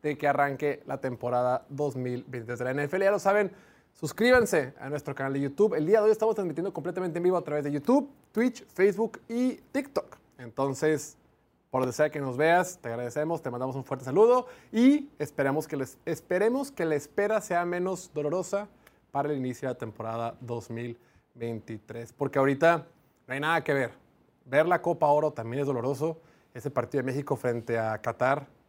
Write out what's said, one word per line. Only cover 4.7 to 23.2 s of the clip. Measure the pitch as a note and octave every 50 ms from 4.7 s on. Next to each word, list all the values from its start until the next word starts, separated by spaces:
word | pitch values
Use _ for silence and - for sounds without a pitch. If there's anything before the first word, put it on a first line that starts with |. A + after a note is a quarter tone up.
| C#3 -
a | - C3+
nuestro | D3 C#3+ - - C#3
canal | - C#3 C3+
de | C3+ C#3
YouTube. | C#3 C#3 C#3 - G3+ A3 F#3
El | D3+ D3+
día | D#3+ G#3 A3+
de | G#3 G#3+
hoy |
estamos | G#3+ G#3+ A3 A3 G#3+
transmitiendo | - G3 F3 D3 D#3+ F3 G3 F#3+
completamente | - C#3+ F3 F3+ F#3+ F#3 F3+ D#3 E3+
en | F3
vivo | F3+ F#3 E3+
a | F3
través | D#3 D3 D3+ C#3+
de | D3
YouTube, | C#3+ D3 C#3 - B3 C#4+ C#4 - - _ _ _ _
Twitch, | G#3 A#3+ B3+ A#3+ - -
Facebook | _ - - F#3+ G#3 F#3+ F3+ A3+ A3+ - - _ _
y | A3+ A#3+ B3+ B3+ A#3+ - _ _
TikTok. | _ C4 C#4 - - - - - - - _ _ _ -
Entonces, | B2+ A#2 G#2+ - C3+ C#3 C3+ C3+ - D#3 D#3 D3 D3+ - - _ _ _ _ _ _ _ _ _ _ _
por | - C3 B2+
donde | C3 A#2
sea | - D3+ D3+
que | D3+ D3+
nos | C#3+ C3 B2
veas, | B2 D3+ D#3+ E3+ F3+ F#3 F3 - -
te | - A#2+
agradecemos, | A#2 A#2 B2 A#2+ A2+ D3+ D3+ D#3+ E3+ D#3+
te | E3 C#3
mandamos | A#2+ B2 C3 C3 B2+ C3+
un | C3
fuerte | - C#3+ C3 B2+
saludo | C3 C3+ F3 G#3+ A#3 B3 B3+ B3 - - - - _ -
y | A3 A#3+ C4 C#4+ D4 C#4+ - - _
esperemos | D3+ C#3+ - - C#3 C#3 C3+ D3+ D3 -
que | - C#3
les, | C3 B2 - _ _
esperemos | - E3 D#3+ - _ F#3 F3+ G3+ A3+ B3 C4+ C#4+ C#4
que | - - F3+
la | D#3+ D#3
espera | D3 C#3+ - _ - G3+ G#3 A3 G#3+
sea | G#3+ - F3+ F3 F3
menos | F3 F3 F3+ F3+ F#3 F#3+ F3 - - _
dolorosa | D3+ D3 D3 D#3 F#3 F3+ F#3 - G3+ G#3 G#3 _ _ _ - _ _ _ _
para | _ C#3+ C#3 C#3+
el | D3+ C#3
inicio | B2+ B2+ B2 - - C3+
de | B2
la | -
temporada | - A2 G#2+ - A2 A2 A2+ A#2 A#2 A#2 - -
dos | B2+ A#2 A#2+ A#2 A2+ -
mil | A#2 A2+ A#2+ A#2+ A#2 A#2+ _ _ _ _ _ _ _
veintitrés. | A#2+ A#2 A#2 A#2 A2 - - A2+ G#2+ _ _ A2+ A#2 A#2+ A#2
Porque | - _ C#3+ C3+ - C#3+
ahorita | C3+ C#3 C#3 C#3 D3+ E3 E3+ D#3+ C#3 - _ _ _ _ _ _